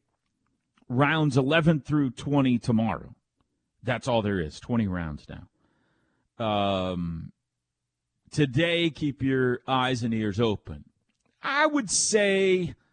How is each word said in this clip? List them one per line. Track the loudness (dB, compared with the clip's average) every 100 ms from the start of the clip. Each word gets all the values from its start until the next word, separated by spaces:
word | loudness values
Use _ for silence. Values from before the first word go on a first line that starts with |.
| _ _ _ _ _ _ _ _ -4
rounds | 0 2 2 2 2
eleven | 2 4 4 2
through | 0 0 0
twenty | -4 0 2 2 2
tomorrow. | 2 0 0 -4 -10 -20 _ _ _ _ _ _
That's | -6 -4 0
all | 0
there | 2 -2
is, | -4 -8
twenty | -4 -2 0
rounds | -2 -6 -10 -14
now. | -18 -20 _ _ _ _ _ _ _ _ -6
Um, | -2 0 0 0 -2 -4 -6 -8 -12 -18 _ _ _ _ _ _ _ _ _
today, | -2 0 2 0 0 -2
keep | -2 -6 -2
your | 0 2 2 0 -2
eyes | 0 0 0
and | -2
ears | -2 -2 0
open. | 0 -2 -8 -16 -18 _ _ _ _ _
I | -4 0
would | 2 2 0
say | -2 2 2 4 2 2 2 0 -8 _